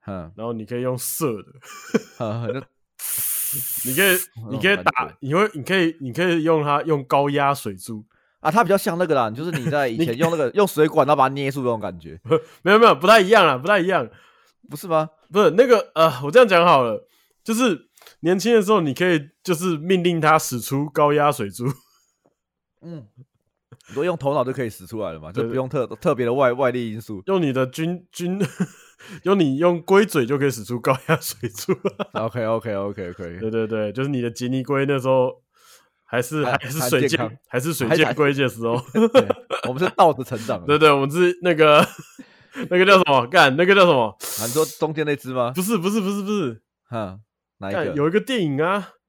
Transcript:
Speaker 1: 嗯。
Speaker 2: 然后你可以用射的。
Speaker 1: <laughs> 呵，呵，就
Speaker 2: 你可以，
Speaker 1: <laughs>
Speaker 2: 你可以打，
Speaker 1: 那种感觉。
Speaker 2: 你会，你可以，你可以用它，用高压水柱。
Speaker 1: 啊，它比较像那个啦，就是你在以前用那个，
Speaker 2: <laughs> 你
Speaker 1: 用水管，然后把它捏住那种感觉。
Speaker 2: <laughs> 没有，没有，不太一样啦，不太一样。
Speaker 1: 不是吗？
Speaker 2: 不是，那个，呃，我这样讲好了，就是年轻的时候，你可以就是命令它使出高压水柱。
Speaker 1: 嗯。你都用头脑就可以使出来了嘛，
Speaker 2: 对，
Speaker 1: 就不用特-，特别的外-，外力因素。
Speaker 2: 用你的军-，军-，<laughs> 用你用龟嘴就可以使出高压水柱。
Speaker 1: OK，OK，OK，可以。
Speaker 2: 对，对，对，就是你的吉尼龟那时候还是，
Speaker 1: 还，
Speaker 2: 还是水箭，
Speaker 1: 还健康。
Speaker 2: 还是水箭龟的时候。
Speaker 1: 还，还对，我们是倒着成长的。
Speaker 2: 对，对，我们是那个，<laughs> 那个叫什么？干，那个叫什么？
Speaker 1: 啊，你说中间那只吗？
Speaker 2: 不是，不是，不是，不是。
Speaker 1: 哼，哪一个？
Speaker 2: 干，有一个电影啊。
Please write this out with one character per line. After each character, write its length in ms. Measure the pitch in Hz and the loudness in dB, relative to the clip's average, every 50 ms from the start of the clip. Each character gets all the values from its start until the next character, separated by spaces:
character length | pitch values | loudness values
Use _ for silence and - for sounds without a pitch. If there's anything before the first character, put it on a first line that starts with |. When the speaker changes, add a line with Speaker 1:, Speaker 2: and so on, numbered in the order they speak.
| _ - | _ -12
Speaker 1:
嗯。 240 | 98 92 85 82 92 | -12 -12 -12 -14 -14
Speaker 2:
然 100 | 104 110 | -12 -10
后 80 | 117 120 | -8 -8
你 120 | 113 110 | -8 -10
可 100 | - 123 | -8 -8
以 60 | 120 | -6
用 160 | 123 127 127 123 | -4 -4 -6 -6
射 400 | - - - - 165 143 113 101 | -6 -8 -6 -4 -4 -4 -4 -6
的。 80 | 90 _ _ - - - - - - | -10 _ _ -20 -20 -20 -20 -20 -20
Speaker 1:
<laughs> 320 | - - - - - _ - | -4 -4 -4 -4 -4 _ -10
呵， 240 | 123 107 104 117 | -8 -6 -6 -6
呵， 120 | 117 113 - | -6 -6 -8
就 80 | 131 135 _ _ _ _ _ _ _ - - - - - - - - - - - 143 123 - - - - | -8 -10 _ _ _ _ _ _ _ -10 -8 -8 -6 -6 -6 -6 -6 -6 -6 -6 -8 -8 -8 -8 -8 -6
Speaker 2:
你 80 | 127 131 | -4 -2
可 80 | 147 196 | 0 2
以， 140 | 196 180 180 - - _ | 2 2 0 -2 -8 _
Speaker 1:
<laughs> 160 | - 113 113 | -18 -12 -10
Speaker 2:
你 100 | 131 - | -8 -2
可 120 | - 185 | 0 0
以 40 | 202 | 0
打， 80 | 190 180 | 0 0
Speaker 1:
那 0 | |
种 80 | 180 - | -2 -2
感 120 | 127 123 - | -2 -6 -8
觉。 80 | - _ | -10 _
Speaker 2:
你 140 | - 131 143 | -8 -2 0
会， 140 | 180 208 208 - | 0 0 0 -2
你 100 | 156 123 | -8 -6
可 140 | - 180 190 | -2 0 0
以， 200 | 175 165 160 - | 0 0 -2 -4
你 120 | 139 127 117 | -10 -10 -4
可 140 | 156 175 185 | -2 0 0
以 160 | 170 170 156 | 0 0 2
用 200 | 165 165 156 147 | 2 2 2 2
它， 180 | 147 143 143 147 | 0 0 -2 0
用 200 | 160 156 143 131 | 0 -2 -2 -2
高 260 | 131 160 143 139 143 | _ 0 0 0 0
压 240 | 143 143 139 139 143 | 0 0 0 0 -2
水 220 | 135 - 113 98 | -2 -6 -10 -12
柱。 280 | 92 - - 113 107 107 _ _ _ _ _ _ _ | -12 -12 -12 -12 -14 -14 _ _ _ _ _ _ _
Speaker 1:
啊， 80 | - 151 | -4 0
它 140 | 156 214 233 | 2 2 2
比 60 | 170 | 4
较 60 | 196 | 2
像 220 | 196 - 220 170 170 | 0 0 -2 -2 -2
那 80 | 180 | 0
个 80 | 175 156 | 0 2
啦， 160 | 135 120 110 | 0 0 -2
就 140 | 107 123 156 | -4 -6 -8
是 80 | 175 | -6
你 180 | 165 147 123 160 | -6 -4 -4 -2
在 180 | 143 147 143 127 | -2 -2 -2 -2
以 100 | 110 123 | -2 -2
前 200 | 165 147 117 120 | -2 -2 0 0
用 140 | 160 165 | 0 0
那 60 | 170 160 | 0 0
个， 80 | 147 123 | -2 -2
Speaker 2:
<laughs> 0 | |
你 40 | - | 2
Speaker 1:
用 100 | 190 208 | 2 0
水 220 | 185 - 156 151 160 | 0 4 2 2 2
管， 180 | 151 156 139 | 4 2 4
然 100 | 135 151 | 4 4
后 20 | 143 | 4
把 100 | 131 135 | 4 2
它 40 | 139 | 2
捏 160 | 139 143 135 | -2 -4 -4
住 80 | 131 139 | -4 -4
那 80 | 127 123 | -2 -2
种 120 | 117 110 | -2 -2
感 200 | 104 95 90 87 | -4 -8 -10 -10
觉。 200 | 78 80 76 - _ 113 151 156 | -16 -18 -20 -18 _ -2 -2 -2
Speaker 2:
<laughs> 200 | 156 - - _ _ | -2 -4 -20 _ _
没 80 | 175 | 4
有， 80 | 202 220 | 4 6
没 60 | 233 220 | 8 6
有， 80 | 170 | 6
不 100 | 131 143 | 4 4
太 160 | 185 220 226 | 6 6 6
一 60 | 190 185 | 6 6
样 180 | 220 220 185 | 4 6 6
啦， 100 | 160 135 | 4 2
不 120 | 127 131 175 | 0 0 0
太 120 | 208 202 | 0 0
一 60 | 170 | 0
样。 240 | 180 190 165 127 107 - _ _ _ _ _ _ _ _ _ _ _ | 0 0 -2 -2 -4 -10 _ _ _ _ _ _ _ _ _ _ _
Speaker 1:
不 80 | 147 | -16
是 120 | 147 - 190 | -14 -6 -2
吗？ 220 | 165 156 156 160 _ _ _ _ | -2 -2 -2 -2 _ _ _ _
Speaker 2:
不 80 | 147 196 | 0 4
是， 120 | 214 170 | 4 4
那 160 | 143 190 254 262 | 6 6 6 6
个， 240 | 247 208 - - _ | 6 4 2 -2 _
呃， 180 | 156 160 160 139 127 135 | 2 2 2 2 -2 -8
我 80 | 143 | 4
这 80 | 156 240 | 6 6
样 80 | 254 220 | 6 8
讲 180 | 190 170 170 | 6 6 6
好 160 | 175 165 139 | 6 6 6
了， 260 | 127 117 110 101 - _ _ _ _ _ _ _ _ | 4 2 -2 -4 -8 _ _ _ _ _ _ _ _
就 100 | - 226 | -6 -2
是 360 | 220 262 247 180 139 _ _ _ _ - - - _ | 0 2 2 2 0 _ _ _ _ -20 -20 -20 _
年 180 | - 160 185 196 | 0 0 0 2
轻 160 | 175 226 240 | 2 4 4
的 40 | 226 | 4
时 120 | 196 180 | 4 4
候， 100 | 220 202 | 2 2
你 140 | 165 147 127 | 2 0 -2
可 120 | - 175 185 | 0 0 2
以 220 | 175 160 143 143 _ _ _ | 2 0 -2 -6 _ _ _
就 100 | - 180 | -4 -4
是 240 | 151 175 185 170 151 | -2 -2 -4 -4 -4
命 260 | 147 175 190 185 170 | 0 0 0 2 2
令 160 | 175 175 165 | 0 0 2
它 200 | 151 156 156 156 | 4 4 4 4
使 200 | 156 - 127 120 | 2 -2 -8 -8
出 300 | 110 - 135 135 143 147 | -6 -4 -4 -4 -4 -4
高 240 | _ - 151 147 147 | _ 2 2 4 4
压 180 | 151 143 147 | 2 2 0
水 200 | 143 127 113 101 | 0 -2 -6 -10
柱。 140 | 92 - 120 127 131 - _ _ _ _ _ _ _ _ _ _ _ _ _ _ _ _ _ _ _ _ | -8 -6 -6 -6 -6 -6 _ _ _ _ _ _ _ _ _ _ _ _ _ _ _ _ _ _ _ _
Speaker 1:
嗯。 240 | - - 170 156 113 104 _ _ 127 _ _ _ _ _ _ _ _ _ - _ _ _ | -18 -18 -16 -16 -18 _ _ _ -20 _ _ _ _ _ _ _ _ _ -20 _ _ _
你 60 | 104 | -6
都 80 | 131 147 | -4 -2
用 140 | 180 180 165 | -2 -2 -2
头 160 | 135 139 143 | -2 -2 0
脑 100 | 147 123 | 0 -2
就 80 | 127 | -2
可 140 | 131 135 131 | -4 -4 -6
以 40 | 113 | -6
使 180 | - - 92 85 | -8 -12 -18 -14
出 120 | 113 110 | -10 -8
来 100 | 104 90 | -8 -8
了 80 | 80 80 | -8 -10
嘛， 120 | 78 78 | -14 -10
Speaker 2:
对， 120 | 90 123 117 | -6 -6 -6
Speaker 1:
就 60 | 117 | -4
不 40 | 120 | -2
用 160 | 127 131 131 | -4 -4 -4
特-， 160 | 151 147 120 - - - | -4 -4 -4 -6 -8 -4
特 140 | - 175 143 | -2 -2 0
别 100 | 113 127 | 0 0
的 80 | 117 120 | -2 2
外-， 180 | 135 139 123 120 | 2 2 2 2
外 180 | 127 139 127 | 2 0 0
力 220 | 120 127 120 113 107 | 0 -2 -6 -6 -8
因 60 | 113 | -10
素。 220 | 110 - 110 95 92 - | -12 -12 -14 -12 -6 -2
Speaker 2:
用 120 | 196 185 | -2 0
你 140 | 170 143 127 | 0 0 0
的 140 | 131 131 127 | -2 -2 -4
军-， 360 | 127 - 160 165 180 180 - _ | -4 -6 -6 -6 -6 -8 -10 _
军-， 280 | _ - 175 175 180 196 202 143 - - 185 - - - - _ _ | _ -8 -6 -6 -4 -2 -4 -6 -4 -6 -8 -8 -8 -20 -20 _ _
<laughs> 280 | _ - - 202 151 _ | _ -20 -20 -20 -8 _
用 160 | 175 196 202 | 0 2 4
你 180 | 175 143 131 139 | 4 2 2 2
用 220 | 165 175 175 170 | 2 2 0 0
龟 220 | 147 - - 196 220 | 0 2 4 4 4
嘴 220 | 196 - 160 123 | 4 2 -2 0
就 120 | 113 143 139 | 0 0 0
可 80 | 139 139 | 0 -2
以 20 | |
使 140 | 123 120 104 | -2 -4 -8
出 160 | 95 120 120 | -8 -8 -4
高 180 | - 147 135 127 - - | 0 0 -2 -2 0 -2
压 80 | 160 - | -2 -2
水 300 | - - - - - 120 | -2 -8 -12 -8 -8 -10
柱。 240 | - - - - 190 - - 196 - - 208 - _ | -8 -10 -4 -4 -4 -2 -2 -8 -6 -6 -12 -8 _
Speaker 1:
OK，OK，OK， 1000 | 220 110 117 - 127 113 110 113 113 - 117 104 98 98 101 101 110 95 87 87 | -6 -6 -6 -4 -4 -2 -2 -2 -2 -2 -4 -6 -4 -4 -6 -6 -8 -10 -10 -10
可 160 | - 95 85 | -12 -12 -12
以。 80 | 85 87 | -12 -8
Speaker 2:
对， 120 | 113 110 | -8 -4
对， 160 | 110 113 113 107 | -2 -2 -2 -2
对， 240 | 113 110 107 104 | -2 -4 -4 -4
就 100 | 98 120 | -4 -4
是 80 | 135 143 | -4 -4
你 100 | 143 127 | -4 -4
的 120 | 120 120 | -4 -6
吉 180 | 117 - 123 123 | -6 -6 -6 -4
尼 140 | 131 131 127 | -4 -4 -4
龟 220 | 127 143 139 139 | -2 -2 -2 0
那 120 | 139 143 139 | 0 -2 -2
时 100 | 127 131 | 0 0
候 340 | 131 131 127 131 - _ _ _ _ _ _ _ - _ _ _ _ _ _ | 2 2 2 0 -2 _ _ _ _ _ _ _ -20 _ _ _ _ _ _
还 160 | _ - 120 | _ -4 -4
是， 240 | 120 - 151 156 147 | -4 -2 -4 -4 -2
Speaker 1:
还， 60 | 123 123 139 | -2 -2 -4
Speaker 2:
还 120 | - 120 | -4 -6
是 100 | 135 156 135 123 | -6 -4 -2 0
水 180 | 143 131 135 - | 2 2 2 2
箭， 20 | |
Speaker 1:
还 0 | |
健 80 | - - | 0 -2
康。 200 | 120 113 113 - _ _ | -4 -6 -8 -14 _ _
Speaker 2:
还 100 | - 123 | -6 -4
是 140 | 127 160 165 | -4 -4 -4
水 160 | - 139 113 | -2 0 0
箭 240 | 151 151 156 120 - | 2 2 2 0 2
龟 200 | - 151 143 143 | 0 0 0 2
的 140 | 135 139 127 | 0 -2 -2
时 180 | 104 110 117 | -2 -4 -4
候。 120 | 113 117 120 | -4 -4 -4
Speaker 1:
还， 220 | 127 - - 226 | -6 -4 0 2
还 60 | 220 226 | 2 6
对， 200 | 233 269 - 98 - - - _ - - - - | 4 4 4 4 -4 -6 -6 _ -10 -8 -6 -6
我 60 | 127 | -4
们 100 | 131 180 | -2 -4
是 80 | - - - | -4 2 4
倒 160 | 196 165 143 | 4 4 4
着 100 | 113 131 | 2 -6
成 140 | - 131 110 110 | -8 -8 -10 -6
长 160 | 110 123 98 | -6 -6 -6
的。 60 | 90 104 | -2 0
Speaker 2:
对， 120 | 147 151 | 2 6
对， 120 | 156 156 | 6 6
我 80 | 143 139 | 6 6
们 120 | 139 139 | 2 -2
是 260 | 143 175 180 175 180 180 | 0 2 2 2 2 0
那 120 | 180 180 170 | 0 0 2
个， 320 | 151 156 151 147 151 185 - - - - - - - | 4 6 6 8 6 6 4 -2 -16 -20 -20 -20 -20
<laughs> 500 | - _ _ _ _ _ _ 269 240 160 | -20 _ _ _ _ _ _ -10 -8 -2
那 80 | 180 180 | 0 2
个 80 | 185 | 4
叫 120 | 190 202 190 | 4 4 4
什 60 | 180 - | 4 2
么？ 180 | 139 131 120 123 | 2 0 0 2
干， 260 | 147 180 156 139 131 147 | 4 4 4 4 4 2
那 80 | 175 | 2
个 100 | 180 196 | 4 6
叫 60 | 202 | 6
什 100 | 190 175 | 6 6
么？ 240 | 156 131 117 107 101 _ - - - - | 4 2 2 -2 -4 _ -12 -10 -8 -8
Speaker 1:
啊， 60 | 104 | -6
你 80 | 117 123 | -4 -2
说 100 | 151 156 | -2 -2
中 300 | 156 - - - 151 156 | -2 -2 -4 -4 -4 -2
间 120 | 151 156 | -4 -2
那 80 | 147 147 | -2 -4
只 180 | 135 - 131 131 | -4 -6 -8 -4
吗？ 180 | 127 123 117 131 | -2 -2 -2 -2
Speaker 2:
不 80 | 160 | -4
是， 160 | 185 196 233 208 | -4 -2 -2 -2
不 120 | 165 190 | -2 0
是， 100 | 208 226 | -2 -2
不 100 | 190 190 | -2 -2
是， 120 | 202 202 | -4 -4
不 100 | 196 196 | -4 -4
是。 300 | 214 208 175 127 113 107 _ _ _ _ _ _ | -4 -2 -2 -4 -6 -8 _ _ _ _ _ _
Speaker 1:
哼， 300 | 120 117 107 92 92 104 110 _ _ _ _ _ _ _ | -10 -8 -8 -8 -12 -16 -20 _ _ _ _ _ _ _
哪 140 | 196 190 | -10 -8
一 20 | 196 | -6
个？ 120 | 185 156 | -4 -4
Speaker 2:
干， 100 | 147 - | -4 -4
有 120 | 143 143 156 | -2 -2 0
一 40 | |
个 100 | 165 208 | 0 -2
电 200 | 185 196 262 240 | -2 -2 -4 -2
影 200 | 185 156 139 135 | -2 -2 -2 -2
啊。 280 | 156 175 190 202 185 - _ _ _ | -2 -2 -2 -4 -6 -8 _ _ _